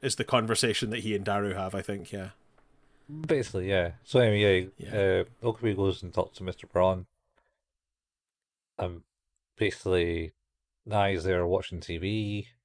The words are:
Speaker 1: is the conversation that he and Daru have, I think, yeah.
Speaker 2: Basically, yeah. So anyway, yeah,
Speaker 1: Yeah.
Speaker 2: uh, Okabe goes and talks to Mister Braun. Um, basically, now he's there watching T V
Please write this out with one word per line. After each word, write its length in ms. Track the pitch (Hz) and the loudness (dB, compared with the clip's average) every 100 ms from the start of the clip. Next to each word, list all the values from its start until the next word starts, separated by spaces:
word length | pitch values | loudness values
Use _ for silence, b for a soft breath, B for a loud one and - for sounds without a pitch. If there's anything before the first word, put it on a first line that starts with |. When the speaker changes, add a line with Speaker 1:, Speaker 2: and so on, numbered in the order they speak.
Speaker 1:
is 140 | 131 - | -4 -4
the 80 | |
conversation 680 | 120 127 113 110 123 104 110 | 0 2 2 0 0 0 -2
that 100 | 113 | -4
he 140 | 110 | -2
and 100 | 104 | -2
Daru 300 | 101 101 101 | 0 0 0
have, 200 | 92 95 98 | -2 -4 -6
I 60 | |
think, 280 | 90 101 85 | -6 -8 -8
yeah. 200 | 101 98 - _ _ _ _ _ _ - | -12 -12 -16 _ _ _ _ _ _ -18
Speaker 2:
Basically, 600 | 151 156 151 113 98 92 | -10 -2 0 0 -4 0
yeah. 240 | 95 85 82 | 0 0 -4
So 160 | - 135 | 0 4
anyway, 480 | 117 104 104 95 95 - | 4 6 6 4 2 -10
yeah, 100 | 95 | -6
Speaker 1:
Yeah. 300 | 110 98 92 90 - | 0 2 2 0 -4
Speaker 2:
uh, 20 | 117 | -4
Okabe 300 | 110 117 98 | -2 -2 2
goes 260 | 98 90 | 0 0
and 100 | 90 | -4
talks 260 | 87 90 - | -4 -4 -4
to 60 | |
Mister 220 | 92 87 - | -10 -10 -4
Braun. 400 | 90 92 92 90 _ _ _ _ _ _ _ _ _ _ _ _ _ _ _ _ - | 2 4 2 -4 _ _ _ _ _ _ _ _ _ _ _ _ _ _ _ _ -8
Um, 260 | 92 87 _ _ _ _ _ - | -6 -8 _ _ _ _ _ -2
basically, 760 | 107 - 98 90 85 85 82 - _ _ _ _ | -2 -2 0 2 2 -2 -4 -10 _ _ _ _
now 220 | - 107 98 | -4 2 2
he's 160 | 92 | 2
there 220 | 90 90 87 | 2 2 2
watching 320 | 95 - 87 | 0 -2 -10
T 180 | - 85 | -8 -6
V 500 | 92 107 104 101 - _ | -4 -2 -4 -6 -8 _